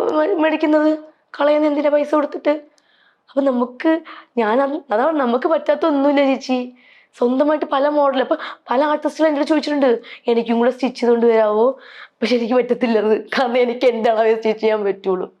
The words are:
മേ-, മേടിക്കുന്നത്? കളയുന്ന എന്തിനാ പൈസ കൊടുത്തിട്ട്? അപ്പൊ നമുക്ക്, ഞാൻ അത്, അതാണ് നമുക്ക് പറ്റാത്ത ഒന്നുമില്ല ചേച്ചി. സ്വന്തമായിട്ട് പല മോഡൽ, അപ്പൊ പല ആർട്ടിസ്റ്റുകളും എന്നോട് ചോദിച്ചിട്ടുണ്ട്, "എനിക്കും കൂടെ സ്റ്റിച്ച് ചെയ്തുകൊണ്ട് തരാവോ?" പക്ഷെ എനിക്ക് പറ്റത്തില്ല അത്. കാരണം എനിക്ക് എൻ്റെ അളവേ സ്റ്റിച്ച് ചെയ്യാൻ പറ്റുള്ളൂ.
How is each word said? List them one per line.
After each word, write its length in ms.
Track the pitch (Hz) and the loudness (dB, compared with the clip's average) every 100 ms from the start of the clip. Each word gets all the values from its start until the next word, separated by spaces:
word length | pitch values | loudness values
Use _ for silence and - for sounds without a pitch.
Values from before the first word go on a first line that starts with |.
| - | 0
മേ-, 260 | 302 302 339 | 0 0 0
മേടിക്കുന്നത്? 580 | 311 311 311 302 302 311 - _ _ - | 0 0 2 2 2 -2 -8 _ _ -2
കളയുന്ന 260 | 294 302 302 | 2 2 2
എന്തിനാ 220 | 294 285 | 0 2
പൈസ 260 | 294 285 302 | 0 0 -2
കൊടുത്തിട്ട്? 340 | 269 - - 302 - _ _ _ _ _ _ | -2 -4 -2 -2 -6 _ _ _ _ _ _
അപ്പൊ 120 | 269 | -2
നമുക്ക്, 600 | 277 247 247 247 320 320 320 - - 240 | 0 0 -4 -2 0 0 -4 -20 -10 -4
ഞാൻ 240 | 214 240 | 0 0
അത്, 200 | 277 302 - | -2 -4 -4
അതാണ് 280 | 214 294 311 | -2 0 0
നമുക്ക് 280 | 247 240 320 | -2 0 0
പറ്റാത്ത 380 | 311 302 294 330 | -2 -2 0 0
ഒന്നുമില്ല 400 | 285 285 285 277 | 2 2 2 2
ചേച്ചി. 480 | 262 269 254 247 - _ _ _ - | 0 -2 -4 -6 -14 _ _ _ -4
സ്വന്തമായിട്ട് 480 | 247 262 294 302 311 | -2 0 0 0 -2
പല 220 | 277 285 | 0 0
മോഡൽ, 340 | 294 277 269 | 2 2 0
അപ്പൊ 140 | 247 311 - - - | -2 -4 -6 -14 -4
പല 140 | 240 | -2
ആർട്ടിസ്റ്റുകളും 460 | 302 302 302 302 311 | 0 0 -4 0 0
എന്നോട് 180 | 285 302 | 0 0
ചോദിച്ചിട്ടുണ്ട്, 520 | 302 294 294 269 233 - - - | 0 0 0 0 0 -4 -10 -2
"എനിക്കും 320 | 233 233 233 | -2 0 0
കൂടെ 120 | 240 | 0
സ്റ്റിച്ച് 280 | 254 254 254 | 0 -4 -2
ചെയ്തുകൊണ്ട് 260 | 240 233 233 | 0 2 4
തരാവോ?" 540 | 226 214 214 240 262 - - - | 4 2 2 0 -2 -12 -20 -18
പക്ഷെ 300 | - 220 240 | -8 -2 -2
എനിക്ക് 180 | 226 | 0
പറ്റത്തില്ല 460 | 254 240 240 247 220 | 0 0 -2 0 0
അത്. 220 | 208 214 | 2 0
കാരണം 360 | - - 247 247 | -2 -2 0 0
എനിക്ക് 280 | 247 240 254 | 0 0 0
എൻ്റെ 240 | 226 226 | 2 0
അളവേ 260 | 220 226 220 | 2 2 2
സ്റ്റിച്ച് 260 | 220 214 | 0 0
ചെയ്യാൻ 220 | 220 214 | 0 0
പറ്റുള്ളൂ. 520 | 202 196 190 185 185 _ | -2 -4 -4 -4 -6 _